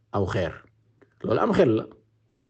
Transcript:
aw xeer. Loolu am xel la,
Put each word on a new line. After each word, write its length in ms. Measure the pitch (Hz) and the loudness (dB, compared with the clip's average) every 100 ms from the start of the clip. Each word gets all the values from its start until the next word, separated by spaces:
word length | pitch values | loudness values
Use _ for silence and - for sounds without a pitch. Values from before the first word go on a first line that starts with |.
| _ | _
aw 120 | 101 92 | -4 -2
xeer. 260 | 104 80 67 - _ _ _ _ _ | -2 -4 -8 -20 _ _ _ _ _
Loolu 180 | - 107 | -4 0
am 120 | - | 0
xel 200 | 185 151 110 | 4 4 2
la, 80 | - - _ _ _ _ | -4 -16 _ _ _ _